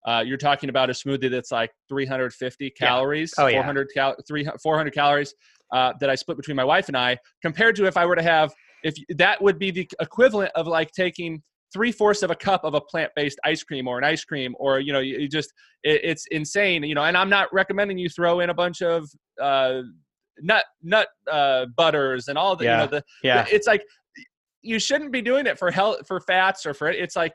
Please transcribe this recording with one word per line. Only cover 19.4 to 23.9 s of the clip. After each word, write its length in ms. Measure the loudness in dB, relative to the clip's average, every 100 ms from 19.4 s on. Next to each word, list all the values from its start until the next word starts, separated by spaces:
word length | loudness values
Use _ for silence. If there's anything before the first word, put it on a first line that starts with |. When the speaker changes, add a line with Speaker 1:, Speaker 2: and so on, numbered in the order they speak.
Speaker 1:
uh, 400 | 0 2 2 -2 -8 -18 _ _ _ _
nut, 260 | 0 0 0 _
nut, 240 | 0 0 0 _ -4
uh, 340 | 0 2 2 -2 2
butters 500 | 2 4 0 -2 -6
and 100 | -2
all 180 | -2 0
the, 100 | 2
you 40 |
Speaker 2:
Yeah. 80 | 2
Speaker 1:
know, 100 | 2
the, 160 | -2 -8 -4
Speaker 2:
Yeah. 200 | 2 2
Speaker 1:
the, 120 | 4 2
it's 100 | 4
like, 140 | 0 0